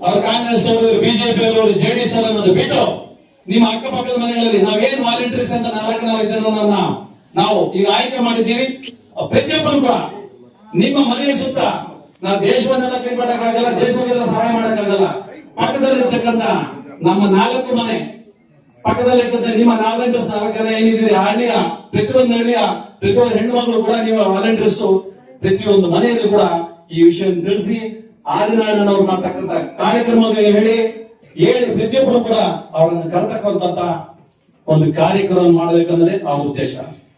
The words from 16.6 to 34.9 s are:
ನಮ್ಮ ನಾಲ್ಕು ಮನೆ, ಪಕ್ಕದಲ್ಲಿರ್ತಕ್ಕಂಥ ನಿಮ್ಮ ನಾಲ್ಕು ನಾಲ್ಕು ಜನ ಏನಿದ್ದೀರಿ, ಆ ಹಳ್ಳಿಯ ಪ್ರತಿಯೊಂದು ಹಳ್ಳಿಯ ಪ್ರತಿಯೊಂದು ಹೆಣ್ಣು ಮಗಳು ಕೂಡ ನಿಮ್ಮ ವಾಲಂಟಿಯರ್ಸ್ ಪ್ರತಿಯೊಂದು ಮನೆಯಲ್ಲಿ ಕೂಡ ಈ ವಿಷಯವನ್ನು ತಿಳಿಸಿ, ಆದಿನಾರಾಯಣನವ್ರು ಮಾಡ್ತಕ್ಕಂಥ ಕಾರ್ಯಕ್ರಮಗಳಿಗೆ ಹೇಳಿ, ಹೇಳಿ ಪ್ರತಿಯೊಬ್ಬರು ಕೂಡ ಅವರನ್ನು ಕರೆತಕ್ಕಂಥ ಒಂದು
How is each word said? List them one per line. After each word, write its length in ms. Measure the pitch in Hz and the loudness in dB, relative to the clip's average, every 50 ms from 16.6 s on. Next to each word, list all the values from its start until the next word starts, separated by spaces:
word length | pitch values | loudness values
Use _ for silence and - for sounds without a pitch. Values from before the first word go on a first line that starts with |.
| 156 - - - - - - - 165 170 | -4 -6 -10 -16 -16 -18 -16 -2 0 0
ನಮ್ಮ 140 | 190 196 202 202 190 190 | 2 2 2 2 2 2
ನಾಲ್ಕು 320 | 220 240 254 262 254 - 262 233 | 2 0 0 -4 -4 -2 -2 -2
ಮನೆ, 180 | 226 226 226 - 151 - - - - - - _ _ _ _ _ _ _ _ _ - | -2 -2 -4 -4 -6 -8 -14 -18 -20 -20 -20 _ _ _ _ _ _ _ _ _ -4
ಪಕ್ಕದಲ್ಲಿರ್ತಕ್ಕಂಥ 680 | - - 226 247 247 254 247 240 - 240 233 - 226 220 214 | -2 -2 0 2 2 4 2 2 2 0 -2 -2 0 0 2
ನಿಮ್ಮ 120 | 240 240 233 226 220 | 4 4 4 2 0
ನಾಲ್ಕು 340 | 226 226 233 247 240 - 233 - - 214 | 0 0 0 -2 -2 0 -2 -2 -2 -2
ನಾಲ್ಕು 180 | 208 208 220 214 220 | -4 -4 -4 -4 -2
ಜನ 100 | 226 220 220 220 | -2 -2 0 2
ಏನಿದ್ದೀರಿ, 340 | 220 226 226 214 220 214 196 185 | 2 2 2 2 2 2 2 2
ಆ 20 | 190 202 | 2 2
ಹಳ್ಳಿಯ 260 | 214 226 240 233 233 190 180 170 - - - - - | 0 0 0 0 0 0 -2 -2 -6 -10 -14 -4 -2
ಪ್ರತಿಯೊಂದು 420 | - 214 208 254 262 254 240 233 233 | -2 -2 2 2 2 4 4 2 0
ಹಳ್ಳಿಯ 220 | 233 233 240 226 208 - - - - - - _ | 0 0 0 0 0 0 -2 -4 -8 -16 -16 _
ಪ್ರತಿಯೊಂದು 320 | - 196 - 240 247 240 220 196 | -2 0 2 2 2 2 2 0
ಹೆಣ್ಣು 160 | 220 240 247 240 | -2 0 0 0
ಮಗಳು 220 | 240 233 226 214 202 190 | 0 0 0 0 0 0
ಕೂಡ 80 | 233 226 220 226 | 0 -2 0 0
ನಿಮ್ಮ 120 | 220 220 202 190 190 | 0 2 2 2 0
ವಾಲಂಟಿಯರ್ಸ್ 480 | 196 196 220 226 220 - 220 - - 226 196 190 190 - - - - - - - - - | 0 0 0 0 2 2 0 0 0 0 0 0 0 0 -6 -18 -20 -20 -20 -20 -6 -2
ಪ್ರತಿಯೊಂದು 460 | 190 190 196 - 214 202 196 185 170 165 | -2 0 0 0 2 2 4 4 2 2
ಮನೆಯಲ್ಲಿ 340 | 185 208 240 233 226 202 208 202 | 2 2 2 0 2 0 2 2
ಕೂಡ 100 | - - - 170 170 - - - - - _ 160 | 2 2 2 0 -2 -4 -6 -12 -20 -20 _ 0
ಈ 60 | 165 170 170 | 6 6 6
ವಿಷಯವನ್ನು 340 | 170 175 190 190 180 170 165 196 | 6 4 0 -2 -2 -2 -2 -2
ತಿಳಿಸಿ, 280 | 202 208 180 190 226 233 220 220 - - - - - _ _ - - - | -2 -2 0 -2 -4 -4 -4 -8 -12 -12 -18 -20 -20 _ _ -4 -2 0
ಆದಿನಾರಾಯಣನವ್ರು 680 | 208 214 226 226 220 214 208 202 202 202 196 196 190 185 | 0 2 2 2 2 2 2 2 2 2 4 2 2 2
ಮಾಡ್ತಕ್ಕಂಥ 420 | 185 180 185 185 180 - 190 175 175 165 165 - - - | 0 -2 -2 -6 -6 -6 -6 -4 -4 -4 -4 -6 -8 -4
ಕಾರ್ಯಕ್ರಮಗಳಿಗೆ 680 | - 214 226 233 233 233 226 226 226 226 208 214 208 208 202 | -2 0 0 0 0 2 2 2 4 2 2 2 4 4 4
ಹೇಳಿ, 220 | 208 214 226 226 226 226 226 - - - - - _ _ - - 160 170 | 4 4 2 2 2 0 -2 -4 -8 -16 -20 -20 _ _ -20 -2 0 2
ಹೇಳಿ 240 | - 247 247 240 - - 196 | 2 4 2 0 0 0 -2
ಪ್ರತಿಯೊಬ್ಬರು 420 | 226 220 254 269 269 - 247 240 226 | -2 0 2 2 2 4 2 2 2
ಕೂಡ 120 | 220 226 226 190 175 170 - - - - 156 | 2 0 0 0 0 -2 -6 -10 -8 0 0
ಅವರನ್ನು 280 | 160 170 170 165 160 165 175 | 2 2 2 -2 -6 -4 -2
ಕರೆತಕ್ಕಂಥ 680 | 175 - - - - - 208 180 170 180 175 170 175 175 175 165 - - - - - - _ _ _ _ _ _ _ _ - 156 | -2 -2 -2 -4 -4 -4 -2 -2 -2 -2 -2 -4 -2 -4 -4 -4 -6 -8 -14 -20 -20 -20 _ _ _ _ _ _ _ _ 0 2
ಒಂದು 140 | 156 156 151 | 4 4 2